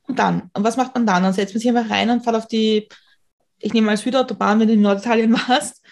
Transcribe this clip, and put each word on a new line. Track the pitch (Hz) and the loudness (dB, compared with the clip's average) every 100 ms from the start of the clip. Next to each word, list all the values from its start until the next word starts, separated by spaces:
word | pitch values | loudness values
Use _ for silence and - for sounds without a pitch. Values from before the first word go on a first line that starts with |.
| - | -8
und | 233 | -2
dann, | 196 175 - | 0 -2 -4
und | - | -4
was | 214 247 | -2 -2
macht | 254 247 | -4 -2
man | 220 | 0
dann? | 180 | 2
Dann | 190 | 2
setzt | 190 196 | 0 -4
man | 220 | -2
sich | 240 | -2
einfach | 240 226 | 0 0
rein | 202 208 | 0 0
und | 240 | 0
fährt | 240 226 | 0 -4
auf | 220 | -2
die, | 226 220 214 214 - _ _ _ _ _ _ | -2 0 0 -4 -12 _ _ _ _ _ _
ich | 214 | -4
nehme | 226 220 | 0 0
mal | 208 | 0
Südautobahn, | 247 262 254 196 196 214 | -2 -2 -2 -2 0 2
wenn | 220 | 4
du | |
in | 220 | 4
Norditalien | 202 196 233 226 226 | 4 2 0 2 2
<laughs> | 226 - | 2 2
warst, | 262 294 - _ | -2 -2 -12 _